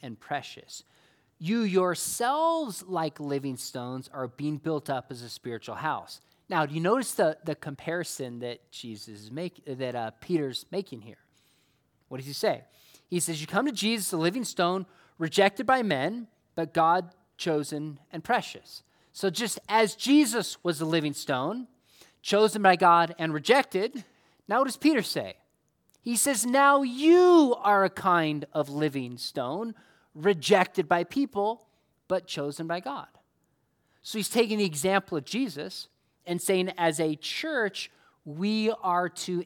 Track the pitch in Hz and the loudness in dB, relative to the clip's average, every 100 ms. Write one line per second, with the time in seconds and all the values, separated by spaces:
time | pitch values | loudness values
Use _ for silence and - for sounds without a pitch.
0 | 131 110 - 143 - - - - _ _ | -14 -16 -8 -8 -8 -18 -20 -20 _ _
1 | _ _ _ - 160 233 214 185 180 165 | _ _ _ -12 -4 -2 2 2 2 0
2 | - - 240 285 330 330 277 180 185 180 | -4 -4 -2 0 0 0 -4 -8 -6 -4
3 | 160 - 147 139 139 127 - 131 123 131 | -4 -4 -4 -4 -4 -8 -10 -10 -8 -10
4 | 127 143 127 - 147 151 160 151 - 135 | -12 -10 -10 -6 -6 -6 -4 -4 -4 -6
5 | - 123 120 - 123 113 - 127 156 123 | -6 -14 -14 -14 -10 -10 -10 -6 -4 -6
6 | 85 - _ _ - 180 147 156 170 254 | -8 -20 _ _ -6 -2 -2 -2 0 0
7 | 233 - 175 - 160 151 156 139 - 175 | -2 0 0 0 -8 -8 -8 -12 -6 -6
8 | 160 - 127 120 123 117 _ - 120 107 | -6 -8 -10 -8 -10 -12 _ -18 -14 -14
9 | 110 104 107 135 180 - - 131 131 120 | -14 -18 -14 -10 -10 -12 -14 -8 -6 -6
10 | 113 - - 170 139 117 - 180 190 117 | -8 -10 -2 -2 0 -6 -8 -8 -8 -12
11 | 107 - _ _ _ _ _ _ _ _ | -18 -20 _ _ _ _ _ _ _ _
12 | - 131 131 135 214 - - _ _ - | -16 -14 -10 -2 -2 -2 -8 _ _ -20
13 | - 180 - 160 156 196 277 226 214 226 | -6 -4 -2 -6 -4 -2 -2 -2 -2 -2
14 | 185 170 165 226 220 - 175 190 185 _ | -2 0 0 -2 -6 -2 0 0 -6 _
15 | _ - 160 - 196 - 233 262 220 139 | _ -8 -2 4 4 4 0 2 2 0
16 | 151 233 226 _ _ - 160 - 160 180 | 0 -4 -12 _ _ -8 -4 2 4 4
17 | 175 _ _ - 175 151 143 151 151 143 | 0 _ _ -8 -2 0 -2 -6 -8 -12
18 | _ 160 - 233 - - - - _ _ | _ -12 -2 -2 -2 -14 -20 -20 _ _
19 | _ - 196 170 226 - - 208 220 - | _ -4 -4 -2 -6 -6 0 2 2 0
20 | 240 294 269 226 180 - 175 147 160 165 | 4 6 6 2 -4 -4 -4 -2 0 0
21 | 151 139 - 131 143 233 247 _ _ _ | 0 -4 -4 -2 -2 -6 -10 _ _ _
22 | - _ - 202 214 214 196 180 180 170 | -20 _ 0 4 4 4 4 6 6 6
23 | 170 170 160 151 175 269 262 185 226 262 | 4 -2 -4 -2 4 4 4 -2 -4 -6
24 | - _ _ _ - 226 277 - 294 285 | -16 _ _ _ -4 -2 0 2 2 2
25 | 175 156 98 - _ _ _ _ _ _ | 0 -4 -6 -12 _ _ _ _ _ _
26 | 233 240 285 240 240 262 277 277 269 247 | -4 0 2 0 2 4 6 6 2 0
27 | 311 349 359 339 277 - 202 202 190 - | 6 8 10 8 6 4 2 4 4 2
28 | 196 175 156 151 143 160 143 143 151 139 | 2 4 2 -2 -4 -4 -2 0 -2 -2
29 | 123 123 - - 123 165 226 - _ _ | -8 -10 -10 -6 -6 -4 -8 -12 _ _
30 | _ 151 180 180 131 196 180 - 156 175 | _ -2 0 0 4 4 4 0 0 2
31 | 175 269 277 202 202 233 _ _ _ _ | 0 -2 -2 0 -2 -4 _ _ _ _
32 | - 185 175 - 143 147 160 170 233 277 | -4 -4 -4 -8 -6 -6 -6 -6 -6 -10
33 | - _ _ _ _ _ _ _ _ _ | -14 _ _ _ _ _ _ _ _ _
34 | - 214 185 240 233 214 196 147 180 196 | -10 -6 -2 2 2 2 0 0 2 2
35 | - 160 139 220 262 143 185 - - _ | 0 -6 -4 -4 -4 -6 -12 -12 -18 _
36 | _ _ - 175 - 190 185 175 170 156 | _ _ -6 -4 0 0 0 0 0 2
37 | 160 151 - - 320 285 208 - - _ | -2 -2 -6 -8 -4 -2 -2 -4 -14 _
38 | _ _ - 147 202 220 220 220 185 175 | _ _ -14 -4 -2 0 0 0 0 0
39 | 180 - - 175 | 0 -4 -6 -6